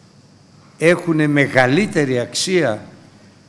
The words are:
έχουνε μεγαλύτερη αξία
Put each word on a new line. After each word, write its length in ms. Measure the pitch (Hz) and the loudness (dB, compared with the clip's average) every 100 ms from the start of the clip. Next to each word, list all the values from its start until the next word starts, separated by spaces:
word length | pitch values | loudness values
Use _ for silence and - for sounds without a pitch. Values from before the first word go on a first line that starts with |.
| _ _ - _ _ - - - | _ _ -20 _ _ -20 -20 -2
έχουνε 480 | 160 175 165 156 151 | 2 2 0 0 0
μεγαλύτερη 920 | 143 131 127 123 147 208 170 139 123 | 0 2 2 2 2 0 -2 -2 -2
αξία 680 | 117 - - 185 135 104 87 - - - - - | -4 -6 -2 0 0 -4 -10 -20 -20 -20 -20 -20